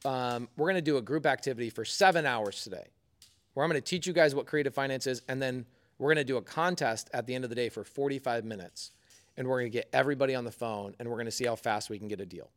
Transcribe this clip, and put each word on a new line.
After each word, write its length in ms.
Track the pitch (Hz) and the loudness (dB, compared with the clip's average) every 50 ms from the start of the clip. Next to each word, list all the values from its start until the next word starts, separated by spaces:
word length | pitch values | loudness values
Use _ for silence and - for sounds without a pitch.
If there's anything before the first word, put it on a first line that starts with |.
| - | -2
um, 440 | 135 131 127 123 123 123 120 120 117 - | -2 0 0 0 0 -2 -2 -4 -6 -4
we're 100 | - 151 180 | -2 0 2
gonna 140 | 190 180 | 2 2
do 140 | 156 156 147 | 2 2 2
a 60 | 131 | 2
group 240 | 110 98 143 160 143 | 2 0 -2 2 4
activity 440 | 151 131 - - 139 127 113 120 113 | 2 2 2 0 -4 -4 -4 -4 -6
for 140 | - - 113 | -4 -6 -6
seven 400 | - - - 202 190 175 170 151 | -4 2 6 6 6 6 6 4
hours 380 | 139 123 113 107 101 95 - - | 2 2 0 0 -2 -4 -6 -10
today, 220 | 107 92 82 - - _ _ _ _ _ - - - _ _ _ _ | -10 -10 -12 -12 -14 _ _ _ _ _ -20 -20 -20 _ _ _ _
where 120 | - 135 147 | -2 0 2
I'm 40 | 170 | 2
gonna 120 | 165 139 | 2 0
teach 240 | - - 180 180 151 | -2 -2 -2 -2 -2
you 80 | 180 170 | 2 6
guys 200 | 170 160 151 135 | 6 6 6 6
what 120 | 139 127 | 2 -2
creative 280 | - - 151 139 135 120 | 0 2 2 2 2 0
finance 320 | - 135 135 135 131 - | 0 0 0 0 -2 -2
is, 140 | 131 127 120 - - | -2 -2 -4 -4 -4
and 120 | 131 131 | -4 -2
then 260 | 135 131 127 127 120 - _ _ _ _ _ - | -2 -2 -2 -4 -8 -12 _ _ _ _ _ -2
we're 120 | - 147 | 2 2
gonna 140 | 160 151 143 | 2 2 2
do 140 | 127 131 120 | 0 0 -2
a 40 | |
contest 680 | 95 - - 160 165 180 180 175 151 120 113 113 - - | -2 -4 -2 0 0 0 2 2 0 0 0 -2 -6 -6
at 140 | - 123 113 | -4 -4 -4
the 80 | 120 127 | -4 -4
end 100 | 127 127 | -4 -4
of 60 | 117 | -4
the 60 | 113 | -2
day 120 | 120 123 113 | -2 -2 -2
for 160 | - 110 101 | -4 -6 -12
forty-five 600 | - - 139 139 139 139 135 135 127 117 117 110 | -8 -4 -2 -2 -2 -2 -2 -2 -2 -2 -2 -2
minutes, 460 | 113 110 98 87 85 - - - - - _ _ _ - - _ _ - - | -4 -8 -8 -10 -12 -14 -14 -16 -16 -16 _ _ _ -20 -20 _ _ -8 -6
and 80 | 131 127 | -2 0
we're 120 | 131 127 | 0 0
gonna 100 | 123 117 | 0 -2
get 180 | 107 117 - - - | -2 -4 -2 0 2
everybody 400 | 131 135 143 143 127 135 135 131 | 2 4 4 2 2 2 2 2
on 100 | 127 120 | 0 -2
the 80 | 117 | -6
phone, 420 | - - 120 113 110 101 101 101 98 - | -6 -6 -4 -4 -4 -4 -6 -8 -10 -8
and 100 | 120 117 | -8 -6
we're 80 | 120 113 | -4 -4
gonna 120 | 120 113 | -4 -4
see 140 | - - 127 | -4 -2 -2
how 100 | 123 113 | -2 -2
fast 320 | - - 117 107 107 - - | -2 0 0 0 0 -2 -4
we 100 | 110 101 | -8 -8
can 100 | 104 104 | -6 -6
get 120 | 104 92 | -6 -6
a 60 | 98 | -8
deal." 240 | 90 90 85 65 - _ | -10 -12 -14 -16 -18 _